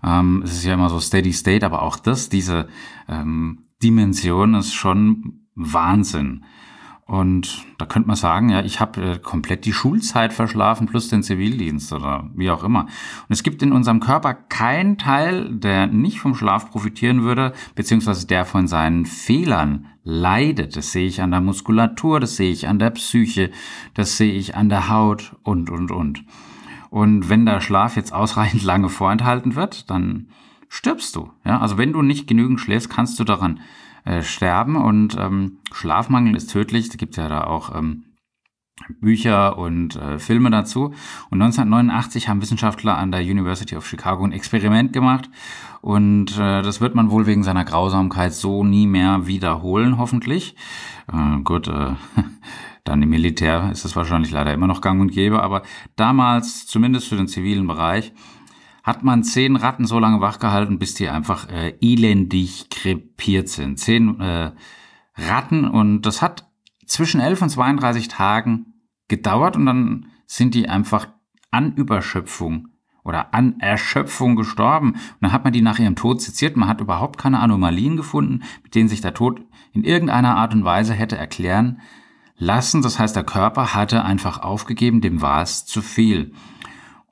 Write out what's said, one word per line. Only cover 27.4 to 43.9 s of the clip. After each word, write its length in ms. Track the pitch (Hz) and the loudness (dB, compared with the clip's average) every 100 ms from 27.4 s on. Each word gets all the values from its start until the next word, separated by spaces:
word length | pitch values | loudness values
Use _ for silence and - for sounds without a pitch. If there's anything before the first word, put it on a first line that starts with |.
| 113 | 4
der 140 | 104 | 2
Schlaf 380 | - 98 110 110 | 0 2 2 0
jetzt 160 | 98 | -4
ausreichend 500 | - 107 - 107 113 | -2 -2 2 2 2
lange 240 | 95 92 95 | 2 2 2
vorenthalten 680 | - 95 107 123 123 123 120 | 0 0 2 0 0 -2 -2
wird, 340 | 196 - - | -4 -6 -6
dann 400 | 92 92 92 95 _ _ _ _ | -4 -2 -4 -10 _ _ _ _
stirbst 480 | - - 330 - - | -6 -4 -4 -6 -10
du. 120 | - _ | -12 _
Ja? 160 | - 113 | -2 0
Also 180 | 110 101 | 0 0
wenn 140 | 131 | 0
du 120 | 156 | 2
nicht 240 | 139 143 - | 2 0 0
genügend 340 | 113 123 127 | 2 2 0
schläfst, 280 | - 107 113 | 0 -2 -2
kannst 300 | - 117 - | -2 -2 -2
du 60 | 113 | -2
daran, 340 | 95 95 - - - - - | 0 0 -4 -10 -20 -20 -16
äh, 200 | - 87 | -6 -4
sterben. 540 | 82 - 92 87 120 147 | -4 -2 0 0 0 0
Und, 380 | 113 107 107 95 | 2 4 2 0
ähm, 400 | 95 98 98 - - | -2 -2 -4 -8 -16
Schlafmangel 640 | - 82 82 113 131 120 104 | -10 -2 0 2 2 4 2
ist 120 | - | -2
tödlich. 420 | 101 101 117 117 | -2 0 -2 -2
Da 60 | - | -8
gibt's 220 | - - | -8 -6
ja 120 | 80 | -4
da 140 | 76 | -4
auch, 340 | 78 80 - 80 | -4 -4 -6 -6
ähm, 280 | 80 78 - _ _ _ _ _ _ - - - | -6 -6 -12 _ _ _ _ _ _ -20 -20 -2
Bücher 600 | 107 110 117 104 98 90 | 2 2 2 2 2 0
und, 360 | 87 85 85 - | -4 -2 -4 -6
äh, 220 | 71 73 | -8 -8
Filme 320 | - 117 123 | 0 2 4
dazu. 460 | 110 101 123 143 143 - - - | 2 0 -4 -4 -6 -18 -18 -6
Und 80 | - | 0
neunzehnhundertneunundachtzig 880 | 110 117 110 113 120 113 120 120 - | 2 2 2 4 4 2 -4 -6 -2
haben 140 | 101 | -2
Wissenschaftler 560 | 101 107 110 101 107 87 | -2 -2 -2 -2 -2 0
an 140 | 92 | 0
der 100 | 92 | -2
University 540 | 90 98 90 90 95 78 | 0 0 0 -4 -6 -10
of 100 | |
Chicago 380 | - | -10